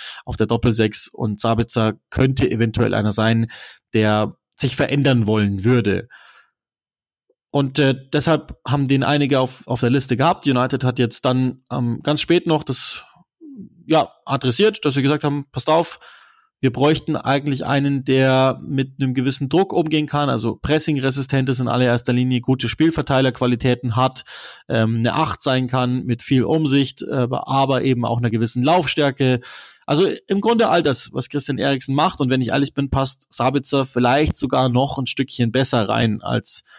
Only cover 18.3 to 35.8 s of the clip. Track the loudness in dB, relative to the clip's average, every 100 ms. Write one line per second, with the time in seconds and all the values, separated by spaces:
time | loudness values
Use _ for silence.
18.3 | 4 2 0 -4 -4 -4 -4 -2 0 -2
19.3 | -2 0 0 2 0 0 -2 -2 -2 -2
20.3 | -2 -2 -4 -2 0 0 0 0 -2 -2
21.3 | 0 0 0 0 2 2 2 0 0 0
22.3 | 0 0 0 -2 0 2 2 0 2 2
23.3 | 0 0 0 0 0 -2 0 -2 -2 -16
24.3 | -18 -18 -18 -4 0 0 0 0 0 -2
25.3 | -4 -2 0 0 0 0 -2 -2 -4 0
26.3 | 2 2 0 2 2 0 -4 -6 -2 -2
27.3 | -4 -2 0 0 0 0 0 0 -2 0
28.3 | 0 -2 0 2 2 2 0 0 2 2
29.3 | 0 -4 -18 -20 -12 -2 0 2 -2 -4
30.3 | 0 2 2 2 2 2 -2 -4 -6 -6
31.3 | -4 -4 -2 -2 -2 -2 0 0 0 0
32.3 | 0 0 0 0 -2 -2 0 -2 -6 -10
33.3 | -2 0 0 0 -2 0 2 2 4 2
34.3 | -2 -2 0 2 2 0 -2 -4 -4 -4
35.3 | -2 0 2 0 0